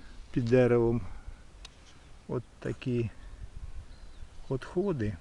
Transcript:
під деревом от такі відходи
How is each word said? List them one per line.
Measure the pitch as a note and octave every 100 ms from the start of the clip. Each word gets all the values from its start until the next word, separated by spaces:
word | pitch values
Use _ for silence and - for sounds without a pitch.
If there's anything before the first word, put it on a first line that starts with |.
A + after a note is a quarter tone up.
| - - -
під | C#3+ A#2
деревом | B2+ B2 A#2+ A#2 A#2+ F#2 - - - - - - - - - - - -
от | B2+ - -
такі | - A#2+ C3 A#2+ A#2 - - - - - - - - - - - - - -
відходи | C3+ - F3+ G3+ D3 G2+ F#2